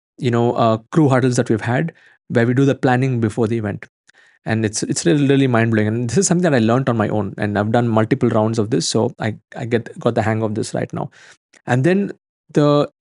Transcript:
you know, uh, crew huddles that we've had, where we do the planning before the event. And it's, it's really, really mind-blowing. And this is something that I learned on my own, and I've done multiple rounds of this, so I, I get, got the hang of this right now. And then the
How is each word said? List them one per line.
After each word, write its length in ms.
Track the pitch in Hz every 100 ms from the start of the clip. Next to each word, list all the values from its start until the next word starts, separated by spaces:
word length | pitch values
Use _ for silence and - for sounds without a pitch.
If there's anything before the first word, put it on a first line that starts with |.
| _ -
you 140 | 135
know, 220 | 120 120
uh, 240 | - 113 113 -
crew 180 | 160 147
huddles 280 | 131 127 127
that 120 | 123
we've 120 | 110
had, 320 | 113 127 165 - _ _ -
where 180 | 117 117
we 80 |
do 100 | 127
the 100 | 139
planning 460 | 131 131 123 135 120
before 260 | 110 127 110
the 100 | 117
event. 300 | 104 107 - _ _ _ _ _ -
And 180 | 110
it's, 180 | 110 110
it's 220 | - -
really, 240 | 170 151 135
really 180 | 139 135
mind-blowing. 400 | 117 113 110 107
And 240 | 113 123
this 80 | 147
is 80 | 190
something 160 | 175
that 120 | 175
I 60 | 131
learned 280 | 110 123 135
on 80 | 117
my 120 | 104
own, 260 | 107 98 -
and 200 | 107 101
I've 140 | 104
done 140 | 120 120
multiple 440 | 110 110 135 120
rounds 280 | 113 107 113
of 120 | 104
this, 180 | 151 -
so 240 | 117 120 -
I, 180 | 110 107 _
I 120 | - 117
get, 300 | 117 - -
got 160 | 120
the 80 | 113
hang 200 | 110 110
of 120 | 110
this 200 | 107 -
right 180 | - -
now. 180 | - - _ - - _ _ -
And 180 | 123
then 280 | 156 190 202 - _ _ _
the 380 | 156 147 147 - _